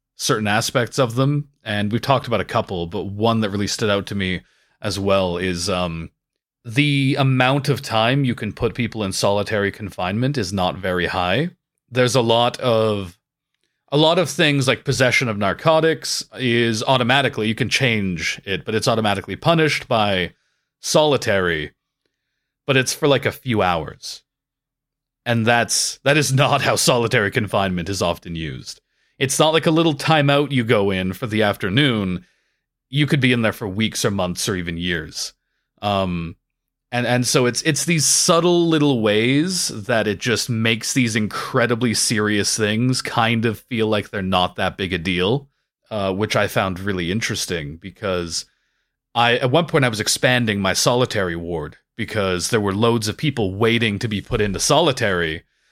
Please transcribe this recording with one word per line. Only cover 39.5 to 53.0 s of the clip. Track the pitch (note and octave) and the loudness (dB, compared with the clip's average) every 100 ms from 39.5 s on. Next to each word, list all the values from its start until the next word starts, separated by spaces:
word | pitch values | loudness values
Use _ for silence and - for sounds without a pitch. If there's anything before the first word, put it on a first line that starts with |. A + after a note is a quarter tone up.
| F3+ - | -2 -4
that | A2 G2+ A#2 G#2 | -6 -2 0 0
it | F#2+ | -2
just | B2 A2 - | -2 -2 -2
makes | A2+ A2+ A2+ - | 0 0 0 -2
these | C#3 A#2+ | 0 0
incredibly | A2 G#2 - - B2+ A#2 A#2 B2 | 0 -2 -6 -2 0 0 2 0
serious | G#2+ - A2 G#2 G#2 G2 - | 0 0 0 0 0 0 0
things | G#2 A2 B2+ B2+ | 0 0 0 -2
kind | - - A2+ A#2 | -2 0 2 2
of | A#2 G#2+ | 0 -4
feel | - A#2 A2 | -6 -2 0
like | G#2 G2 | 0 -2
they're | G#2+ | -4
not | F#2 F#2 F2+ - | 0 2 0 0
that | F#2 - | -4 -2
big | F#2 | -4
a | F2+ | -4
deal, | E2+ F2 F#2 C#3 - _ _ _ - | -2 0 0 0 -6 _ _ _ -10
uh, | A2 G2 | -4 -2
which | F#2+ G#2 | -2 0
I | A2+ G2+ | 0 0
found | B2 G2 F2+ | 0 -2 -4
really | G2 F#2 E2+ | -4 -4 -2
interesting | G#2+ - G#2+ - E2+ D2 D#2 | -2 -4 -6 -4 -6 -6 -12
because | G2 - G2+ F2+ E2+ D#2+ - _ _ _ _ _ _ | -16 -8 -4 -4 -4 -8 -10 _ _ _ _ _ _
I, | A#2 A#2+ A#2+ | 2 4 4
at | C3 | 2
one | D3 D#3 | 2 2
point | D#3+ | 2
I | B2+ | 2
was | G#2+ | 0
expanding | - - C3 B2 A2+ G2+ | -2 0 2 2 2 0
my | F#2+ | 0
solitary | F2+ C#3+ B2 B2 A2 F2+ E2+ | 2 2 2 0 0 -2 -4
ward | E2+ E2+ D2 - _ - | -6 -6 -8 -14 _ -10
because | G2+ A2 F#2+ F2+ E2 | -6 -2 0 0 0
there | A2+ | 0
were | G2+ | 0
loads | G2 A#2 A#2 | 2 2 2